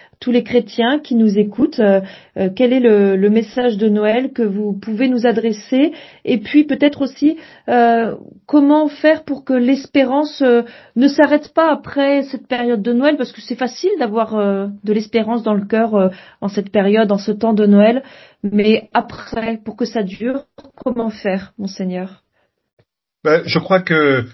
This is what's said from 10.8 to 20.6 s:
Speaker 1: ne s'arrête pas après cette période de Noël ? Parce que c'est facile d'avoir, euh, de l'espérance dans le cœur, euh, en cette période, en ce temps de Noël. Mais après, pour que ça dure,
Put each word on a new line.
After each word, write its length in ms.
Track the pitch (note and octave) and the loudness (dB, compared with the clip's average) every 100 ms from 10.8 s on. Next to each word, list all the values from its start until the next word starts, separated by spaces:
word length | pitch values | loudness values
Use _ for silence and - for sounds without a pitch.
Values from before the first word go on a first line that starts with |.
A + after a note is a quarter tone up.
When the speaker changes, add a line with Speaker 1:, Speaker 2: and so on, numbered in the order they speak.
| - - | -10 0
Speaker 1:
ne 120 | C#4 | 2
s'arrête 440 | C#4 C#4+ D4 D4 | 4 4 2 0
pas 200 | - D#4+ | 0 2
après 500 | D4 - - C#4 C#4+ | 0 -4 -2 0 0
cette 260 | C#4 A#3+ - | -2 -8 -6
période 360 | B3 A#3+ A#3 | -4 -2 -2
de 100 | G3+ | 0
Noël ? 240 | A#3+ C#4 D4+ | 0 2 0
Parce 140 | A#3+ | -4
que 100 | - | -10
c'est 160 | - B3 | -10 -6
facile 340 | B3 - F4+ G4+ | -6 -4 -2 -2
d'avoir, 380 | A#3+ G#3+ A3 A3 | -2 -2 -2 -2
euh, 320 | G3+ G3 G3+ G3+ | 0 -2 -4 -8
de 100 | G3+ | -2
l'espérance 480 | G#3+ G#3 A#3 A3 A#3 | -2 -2 -4 -2 -4
dans 140 | A3 G#3 | -2 -2
le 100 | G3+ | -2
cœur, 300 | A3 A3+ G#3+ | -2 0 2
euh, 140 | F#3+ F#3 - - | 0 -2 -18 -10
en 60 | G#3 | -8
cette 240 | G3+ G3+ | -6 -4
période, 400 | G#3+ G3 G#3 A3 | 0 2 2 2
en 60 | G3+ | 0
ce 140 | G3+ | -2
temps 220 | G#3 A3 | -4 0
de 120 | G#3+ G#3 | 2 4
Noël. 380 | G3+ G#3 A#3+ - - - _ | 6 6 2 -4 -18 -20 _
Mais 460 | G#3 G3+ G#3 G#3+ - | -4 0 2 2 0
après, 640 | A#3 A#3 - - A3+ A3+ A3+ - | -4 -4 -8 -12 -8 -8 -8 -10
pour 120 | - | -8
que 80 | A#3 | -6
ça 180 | A#3 | -4
dure, 400 | G3 F#3 A3+ C4+ - _ | -6 -6 -6 -6 -10 _